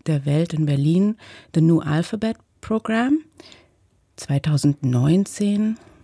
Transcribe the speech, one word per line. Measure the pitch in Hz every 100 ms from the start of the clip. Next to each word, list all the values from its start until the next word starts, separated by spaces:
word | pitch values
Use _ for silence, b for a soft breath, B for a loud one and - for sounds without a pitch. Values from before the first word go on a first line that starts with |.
| -
der | 147
Welt | 139 151 170
in | 156
Berlin, | 151 139 147 175 208 220 B B B
The | 165
New | 165 165
Alphabet | 156 151 170 214 220 226 _ _
Program, | - 220 220 220 254 302 311 - B B B B _ _ _ -
zweitausendneunzehn | - 139 156 147 143 143 131 123 139 180 196 - 202 208 214 220 b b